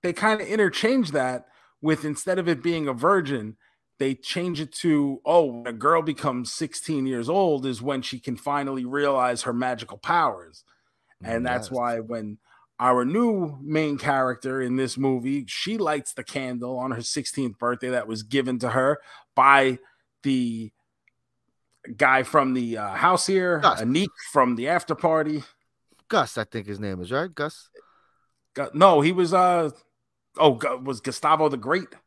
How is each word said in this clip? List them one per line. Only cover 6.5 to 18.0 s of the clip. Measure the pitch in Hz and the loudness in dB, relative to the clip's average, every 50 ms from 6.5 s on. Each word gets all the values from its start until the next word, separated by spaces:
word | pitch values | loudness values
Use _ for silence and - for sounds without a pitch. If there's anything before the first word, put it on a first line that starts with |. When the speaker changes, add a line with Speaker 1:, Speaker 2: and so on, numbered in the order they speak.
Speaker 1:
sixteen | - - 160 143 - - - - 160 139 131 | -6 -8 -8 -8 -8 -10 -6 -4 -4 -2 -2
years | 131 131 120 117 123 | -2 -4 -4 -4 0
old | 170 196 196 175 151 139 127 | 2 2 2 2 2 0 -2
is | 135 123 104 | -6 -6 -6
when | 117 143 139 135 | -6 -4 -4 -4
she | - - - 123 | -6 -8 -12 -10
can | - - 123 | -8 -8 -8
finally | - - 143 139 143 139 139 135 131 123 | -6 -4 -2 -2 -2 -2 -4 -4 -6 -6
realize | 123 131 143 143 143 139 131 127 123 123 117 | -4 -2 0 0 2 2 2 2 0 0 -2
her | - 127 | -4 -4
magical | 117 120 127 127 123 110 113 - - 104 | -2 -2 -2 -2 -4 -6 -8 -14 -16 -10
powers." | - - 170 175 160 131 104 90 80 78 _ - _ _ _ _ _ _ _ _ _ _ _ _ - | -4 0 2 2 2 2 0 -4 -14 -20 _ -20 _ _ _ _ _ _ _ _ _ _ _ _ -8
And | 113 117 117 123 | -4 -4 -2 -2
that's | 123 123 123 110 104 | -2 -2 -4 -4 -4
Speaker 2:
Yes. | 131 | -4
Speaker 1:
why | 123 120 120 117 117 | -2 -2 -2 -2 -4
when | 113 110 120 113 107 104 104 - _ _ _ _ _ _ _ - | -6 -8 -8 -8 -8 -10 -12 -14 _ _ _ _ _ _ _ 0
our | 123 127 127 123 123 | 2 4 4 4 2
new | 131 165 220 240 233 220 196 175 151 143 131 | 2 2 2 2 2 2 0 -2 -4 -6 -10
main | 139 147 156 156 156 151 143 135 | -6 -2 0 0 0 0 -2 -2
character | - 151 139 135 131 127 123 - - 131 131 135 | -2 0 0 2 2 0 -2 -4 -6 -6 -4 -2
in | 131 123 127 | -2 -2 0
this | 131 131 123 - | 0 -2 -2 -2
movie, | 127 135 135 131 127 120 135 139 143 127 95 | 0 0 0 0 0 -2 -4 -4 -4 -6 -8
she | - - - 185 214 | -8 -6 -4 -4 -4
lights | 226 196 156 151 143 131 - - | -2 -2 -2 -2 -4 -6 -8 -12
the | - | -12
candle | 120 - - 147 131 127 123 120 120 123 131 123 | -14 -8 -8 -8 -6 -6 -8 -8 -8 -6 -6 -6
on | 127 131 | -4 -6
her | 127 113 | -6 -6
sixteenth | 117 - - 151 131 - - 139 135 120 101 _ | -6 -6 -6 -6 -6 -6 -6 -4 -4 -6 -6 _
birthday | 117 120 123 120 - 123 | -2 -2 -2 -2 -4 -4
that | 127 123 | -2 -2